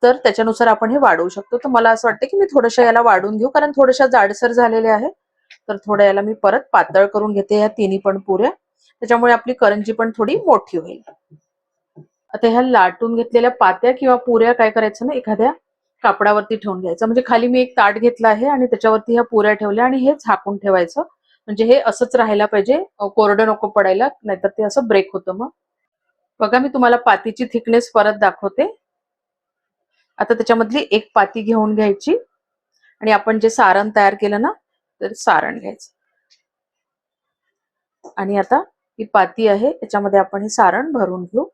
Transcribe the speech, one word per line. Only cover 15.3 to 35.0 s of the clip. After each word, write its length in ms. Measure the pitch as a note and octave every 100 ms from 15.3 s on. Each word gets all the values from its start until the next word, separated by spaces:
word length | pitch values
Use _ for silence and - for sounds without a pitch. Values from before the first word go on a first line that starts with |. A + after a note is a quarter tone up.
| G#3 A#3 D#4+ _ _ _ _
कापडावरती 520 | A3+ G3 G#3 G#3 G#3 A3
ठेवून 240 | G#3 F#3
घ्यायचं. 240 | F#3 E3+ A3
म्हणजे 160 | A#3 B3
खाली 220 | A#3+ A#3+
मी 140 | B3+
एक 120 | B3+ B3+
ताट 200 | G3+ G#3
घेतलं 280 | A#3 A#3+ A3
आहे 200 | G#3+ B3+
आणि 180 | C#4+ B3+
त्याच्यावरती 480 | G#3+ A3+ A3 G#3+
ह्या 100 | A#3
पुऱ्या 300 | A#3 A3 G#3
ठेवल्या 320 | G#3 G#3+ G3+ B3
आणि 120 | C4
हे 140 | B3+ D4
झाकून 400 | A3+ G#3 - G3+
ठेवायचं, 440 | G3+ F#3+ E3+ - D#4+ _ _ _ -
म्हणजे 180 | G#3 A3+
हे 140 | C4
असंच 340 | A3+ - B3 B3
राहायला 300 | A3 G#3 G#3+
पाहिजे, 380 | G#3+ G3 C#4+ G4 _
अ, 80 | G3+
कोरडं 400 | G3+ G#3 G3+ A3
नको 200 | G#3+ G#3
पडायला, 380 | G3+ F#3+ F#3+ B3+ -
नाहीतर 240 | A3 F#3+ A3+
ते 140 | -
असं 240 | G#3 A#3+ A#3+
ब्रेक 220 | G#3 F#3+
होतं 220 | F#3+ F#3 F#3
मग. 140 | B3+ _ _ _ _ _ _ _ _ _
बघा 200 | G#3+ B3
मी 100 | C4+
तुम्हाला 280 | C4 B3 A#3+
पातीची 460 | A#3+ G3 A3+ A3 B3
थिकनेस 380 | A#3+ A#3 A3+ A#3+
परत 260 | A3+ G#3 G#3
दाखवते. 480 | G3+ F#3 G3 - F4 A4+ _ _ _ _ _ _ _ _ _ _ _ _ _ -
आता 140 | G#3
त्याच्यामधली 520 | A3+ A3+ A3+ A3 A#3+ -
एक 180 | G#3 G#3+ -
पाती 260 | G3 A#3
घेऊन 320 | G#3+ A3+ G#3+ G#3+
घ्यायची 400 | G#3+ G3+ - G#4 - _ _ _ _ _ _ _
आणि 100 | A3
आपण 280 | G#3 G#3+ A3
जे 100 | A3+
सारण 380 | A3 G#3+ F#3+ G#3 G#3+
तयार 200 | G3+ G3+
केलं 200 | G#3 G#3
ना, 100 | C4 - _ _ _ _